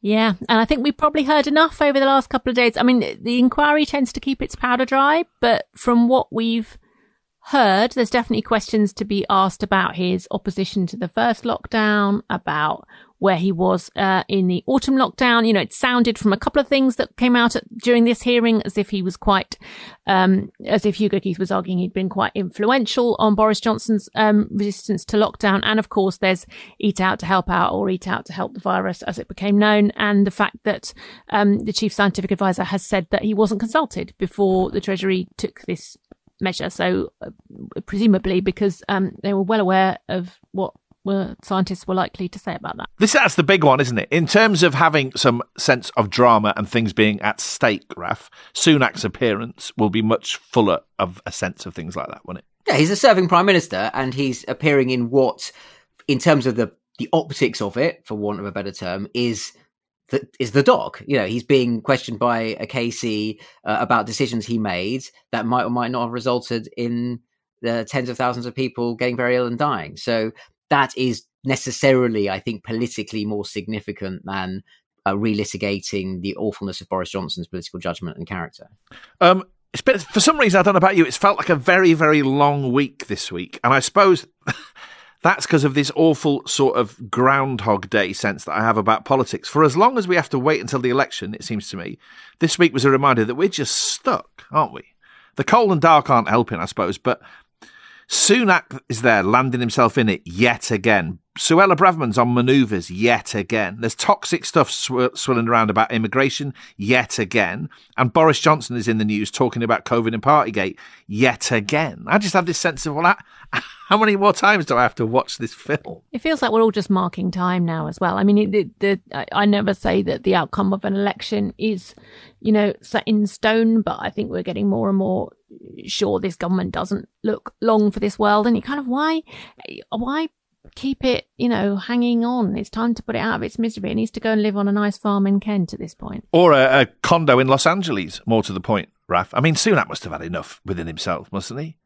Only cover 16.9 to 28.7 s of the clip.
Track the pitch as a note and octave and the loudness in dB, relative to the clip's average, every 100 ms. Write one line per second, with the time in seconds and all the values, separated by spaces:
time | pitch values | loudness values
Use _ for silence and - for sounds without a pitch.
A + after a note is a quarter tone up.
16.9 | A#3+ - - B3 A#3+ A#3+ - - A3+ A#3+ | 0 -6 0 2 4 2 0 -8 -6 2
17.9 | A#3+ A#3 A#3 B3 A#3+ A#3 A3 - G#3 G3 | 4 4 2 0 2 2 0 -2 -4 -4
18.9 | G3+ F#3 F3+ - G3 - - - - - | -4 -6 -4 0 0 0 -14 -18 -20 -20
19.9 | - - F#3+ F#3 F#3+ F#3+ _ - G#3+ G#3+ | -12 0 2 4 2 0 _ -2 0 0
20.9 | F#3+ G#3 G3 G3 E3 - F#3+ F3+ F3+ F3+ | 0 0 0 -2 -6 -4 -4 -2 -4 -4
21.9 | F#3 F#3+ G3 A2+ - F#3 - G#3+ C4 A3 | -4 -4 -2 -4 -4 -8 -4 0 0 0
22.9 | - A#3+ G#3+ A3 G#3 G#3+ G#3 A3+ G#3+ - | 0 0 2 2 4 2 2 -2 -4 -2
23.9 | G#3+ - - G#3+ G#3 G#3 G3 G3+ G3 - | -2 -2 0 2 2 2 -4 -4 -6 -6
24.9 | F#3+ - G#3+ G#3 - G#3 G3 - G#3+ G3 | -6 -2 0 0 0 0 0 0 -2 0
25.9 | - F#3+ - F#3+ F#3 - - - _ G#3+ | -2 -2 0 -2 -2 -6 -20 -20 _ -2
26.9 | G3 F#3 - E3 F#3+ F3+ F3 F3 F#3 G3 | 0 -2 -2 0 0 0 0 0 0 -2
27.9 | F#3 F#3+ - - E3 F3+ - F#3 | -4 -4 -8 -8 -8 -8 -6 -2